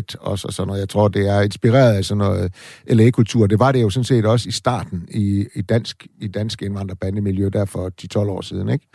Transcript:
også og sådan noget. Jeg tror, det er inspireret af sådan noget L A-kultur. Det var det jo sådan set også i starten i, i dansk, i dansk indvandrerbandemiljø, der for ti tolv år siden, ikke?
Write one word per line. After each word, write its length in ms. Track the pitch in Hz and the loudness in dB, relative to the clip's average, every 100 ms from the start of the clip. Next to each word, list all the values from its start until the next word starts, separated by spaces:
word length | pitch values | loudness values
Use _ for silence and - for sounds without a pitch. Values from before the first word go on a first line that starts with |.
| 107 - | -4 -8
også 280 | - 101 - | -6 -6 -6
og 60 | |
sådan 140 | - 98 | -6 -4
noget. 120 | 98 | -4
Jeg 100 | 98 | -4
tror, 180 | 101 104 | 2 2
det 200 | 98 98 | 2 2
er 140 | 101 | 2
inspireret 520 | 104 - 120 127 127 | 0 0 2 6 6
af 120 | 101 90 | 4 0
sådan 120 | 101 | 0
noget 360 | 101 95 92 - - - - | 0 0 -4 -8 -20 -14 0
L 100 | 117 | 6
A-kultur. 480 | 113 123 113 120 101 | 6 4 2 2 2
Det 120 | 104 | 4
var 120 | 127 | 4
det 100 | 131 | 4
jo 80 | 110 | 0
sådan 140 | 110 | 0
set 220 | 120 127 107 | 0 2 2
også 240 | 117 90 | 0 0
i 20 | |
starten 580 | - 127 120 - 90 87 | -4 -2 -2 -4 -10 -6
i, 340 | 113 101 98 98 - | -2 0 0 -2 -6
i 60 | |
dansk, 460 | 95 113 113 - - - | -2 -2 -2 -14 -20 -12
i 60 | 107 | -8
dansk 340 | 98 110 - | -6 -6 -6
indvandrerbandemiljø, 880 | 101 98 98 92 95 104 101 95 98 | -8 -6 -8 -6 -6 -4 -2 0 0
der 120 | 104 98 | 0 -4
for 240 | 87 90 | -4 -8
ti 180 | - - | -10 -6
tolv 220 | - 101 | -4 -4
år 120 | 90 | -6
siden, 280 | - 92 101 | -8 -6 -4
ikke? 180 | 131 _ | -4 _